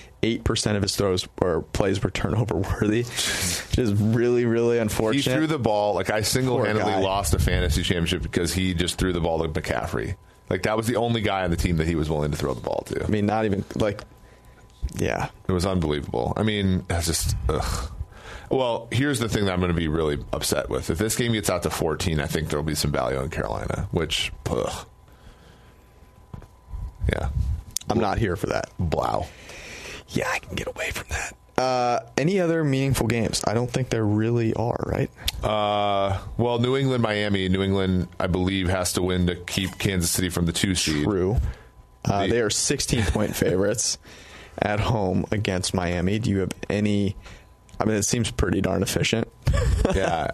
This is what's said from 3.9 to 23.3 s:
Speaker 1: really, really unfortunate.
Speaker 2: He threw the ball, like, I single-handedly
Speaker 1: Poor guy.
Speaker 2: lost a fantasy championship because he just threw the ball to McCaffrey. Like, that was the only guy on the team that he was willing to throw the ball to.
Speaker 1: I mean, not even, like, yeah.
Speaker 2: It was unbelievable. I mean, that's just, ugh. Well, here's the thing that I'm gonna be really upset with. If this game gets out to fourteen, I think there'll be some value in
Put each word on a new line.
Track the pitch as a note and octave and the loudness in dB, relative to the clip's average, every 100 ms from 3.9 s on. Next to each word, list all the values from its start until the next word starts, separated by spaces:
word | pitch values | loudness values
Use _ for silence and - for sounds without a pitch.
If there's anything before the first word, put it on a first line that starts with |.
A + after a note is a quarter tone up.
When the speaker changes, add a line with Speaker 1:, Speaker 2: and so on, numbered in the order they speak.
Speaker 1:
really, | G2+ G#2 A#2 A#2+ B2 | 2 2 2 4 2
really | A#2+ A#2 A#2 A#2+ | 4 2 4 2
unfortunate. | G#2+ - A2 C3+ | 0 0 0 2
Speaker 2:
He | C3 | 2
threw | C3 D#3 | 0 0
the | D#3 | 2
ball, | A2+ G#2 G#2 | 2 2 2
like, | F#2 G2 | 0 0
I | G#2+ | 0
single-handedly | G2 C3 B2+ A#2+ G#2+ G#2+ F#2 | 2 2 2 2 2 2 2
Speaker 1:
Poor | F#2+ | 2
guy. | |
Speaker 2:
lost | F#2+ G2 G2 | 2 0 2
a | F#2+ | 2
fantasy | F#2 F2+ F2+ F#2 | 2 2 2 0
championship | F2 F2+ E2+ F2+ | 2 2 2 0
because | D#2+ - E2+ | 0 0 0
he | F#2+ F#2 | 2 0
just | E2+ E2+ - | 2 0 0
threw | F#2 | 0
the | F2 | 2
ball | E2 D#2+ | 0 0
to | D#2+ | 0
McCaffrey. | D2+ D#2 B1 - A#1 A#1+ F#2+ - - - | -2 -2 -2 -2 -4 -4 -8 -12 -20 -4
Like, | F#2+ | -2
that | G#2+ A2 | 0 0
was | A2 | 0
the | G#2+ | 0
only | A#2+ A#2 | 2 0
guy | G#2 G2 | 0 0
on | F2+ | 0
the | E2+ | 0
team | F#2 E2 | 2 2
that | D#2+ | 2
he | E2 | 0
was | D2+ | 0
willing | D#2 D2+ | 0 0
to | C#2+ | -2
throw | C#2+ | -2
the | B1 | -4
ball | - G1+ - | -4 -4 -4
to. | - | -4
Speaker 1:
I | - | -2
mean, | G#2 G2+ | 0 2
not | A2 A2 | 0 2
even, | G2 - | 0 0
like, | - G#2+ G#2 - - - - - - - - - | -2 -2 -2 -12 -20 -20 -20 -20 -20 -20 -10 -8
yeah. | - - G1+ - - - | -2 -2 -2 -4 -8 -2
Speaker 2:
It | |
was | F#2 F#2 | 0 2
unbelievable. | F#2 D#2+ D2 C2+ A#1+ A#1+ - | 0 0 0 -2 -2 -2 0
I | |
mean, | G#2+ G#2 F#2+ F#2 - | 0 2 2 0 0
that's | F2+ E2 | -2 0
just, | D#2+ - - - | -2 -2 -2 0
ugh. | D#2 - - - - - - - - - | 0 0 -4 -6 -10 -12 -14 -18 -16 -2
Well, | C3 B2+ A2+ - | 0 0 -2 -2
here's | A2 C#3+ C3 | 0 2 0
the | A2+ | 0
thing | A2 | 2
that | G2+ | 2
I'm | F2+ | 2
gonna | F2+ | 2
be | E2+ E2 | 2 2
really | D#2 D#2 D2 - | 2 2 0 -4
upset | D2 - C#2+ - | -4 0 0 0
with. | C2 - | -4 -2
If | D#2+ | 0
this | A2 | 0
game | - A#2+ | 0 0
gets | A2 G2+ | 2 2
out | F2+ | 0
to | F2+ | 0
fourteen, | - E2 D2+ F2+ D#2 | 0 0 0 0 0
I | C#2+ | 0
think | E2 D#2 | -2 -2
there'll | D2 | -2
be | D#2 | -2
some | D2 D#2 | 0 0
value | C#2 B1 C2 | 0 0 -2
in | C2+ | -2